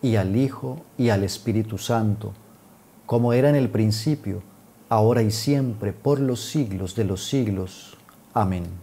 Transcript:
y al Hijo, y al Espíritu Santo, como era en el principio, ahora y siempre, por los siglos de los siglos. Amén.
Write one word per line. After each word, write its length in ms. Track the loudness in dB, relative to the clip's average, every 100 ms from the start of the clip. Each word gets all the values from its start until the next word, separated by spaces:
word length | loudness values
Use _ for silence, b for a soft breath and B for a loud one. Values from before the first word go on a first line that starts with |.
y 160 | 2 2
al 180 | 2
Hijo, 460 | 0 0 -2 -10 -10 -14 -2
y 140 | 2
al 140 | 2
Espíritu 520 | 0 -4 -2 -2 -2 -6
Santo, 560 | -2 0 0 -2 -6 -14 -20 -20 -20 -20 -20 -20
como 300 | -2 0 4
era 160 | 4 4
en 60 | 4
el 120 | 2
principio, 720 | 2 2 2 0 -2 -4 -8 -10 -20 -20 -20 -2
ahora 340 | 2 4 4
y 80 | 2
siempre, 640 | 0 0 0 0 -4 -6
por 280 | -2 0 2
los 200 | 0 -2
siglos 540 | -2 -2 -2 -4 -6
de 100 | -2
los 220 | -2 -2 -2
siglos. 720 | -2 0 -2 -4 -10 -20 -20 -20 -20 -6
Amén. 320 | 0 0 0 -6 -12